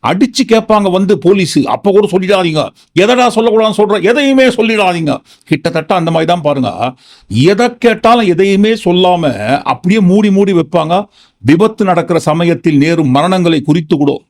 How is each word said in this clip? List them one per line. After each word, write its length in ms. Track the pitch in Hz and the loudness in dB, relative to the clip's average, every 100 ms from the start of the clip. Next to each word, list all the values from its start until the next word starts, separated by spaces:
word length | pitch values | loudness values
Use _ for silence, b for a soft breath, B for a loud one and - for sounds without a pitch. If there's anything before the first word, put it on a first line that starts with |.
| 113 | -4
அடிச்சு 360 | 185 240 - 269 | -2 -2 -2 0
கேட்பாங்க 420 | 220 220 214 202 | 0 2 0 0
வந்து 280 | 180 190 202 | -2 0 0
போலீஸ், 440 | 175 196 170 151 | 2 2 0 -2
அப்ப 260 | 131 113 202 | -2 -2 0
கூட 160 | 196 202 | 2 2
சொல்லிடாதீங்க, 600 | 175 185 196 175 156 113 _ b - | -2 0 0 0 -2 -6 _ b -2
"எதடா 260 | 202 247 247 | 0 2 0
சொல்லக்கூடாதுன்னு 440 | 220 226 220 220 202 | 0 0 0 0 0
சொல்ற, 240 | 214 208 | 0 0
எதையுமே 440 | 180 240 277 269 262 | 0 0 2 2 2
சொல்லிடாதீங்க." 680 | 247 220 220 190 175 156 135 _ b | 0 -2 0 -2 -2 -4 -6 _ b
கிட்டத்தட்ட 500 | _ 151 170 160 156 | _ -4 -2 -6 -2
அந்த 160 | 190 165 | -2 0
மாதிரி 220 | 160 160 | -2 -2
தான் 80 | 175 | -2
பாருங்க, 540 | 147 143 120 87 117 - b b b | -2 -2 -4 -4 -6 -6 b b b
எதை 500 | 107 147 202 240 240 | 0 2 2 -2 0
கேட்டாலும் 480 | 240 220 226 240 214 | -2 0 2 2 2
எதையுமே 460 | 165 196 196 208 | 0 2 2 0
சொல்லாம 600 | 220 202 180 180 180 160 101 107 139 | 0 0 0 2 2 -2 -4 -4 -4
அப்படியே 380 | - 123 180 220 | -2 -4 0 2
மூடி 300 | 185 196 214 | 2 2 2
மூடி 220 | 190 202 | 2 0
வைப்பாங்க. 520 | 180 160 175 156 175 208 b b b | 0 0 -2 -2 -4 -4 b b b
விபத்து 460 | 107 165 220 220 | 0 2 2 -2
நடக்கிற 340 | 196 175 165 165 | -2 -2 0 -4
சமயத்தில் 580 | 156 156 170 165 - 147 | -2 -2 -2 -2 0 0
நேரும் 340 | 147 170 147 | 0 0 0
மரணங்களை 500 | 131 165 185 175 160 | 0 0 0 0 0
குறித்து 360 | 147 160 156 156 | 0 -2 0 -2
கூட 240 | 143 - _ | 0 -2 _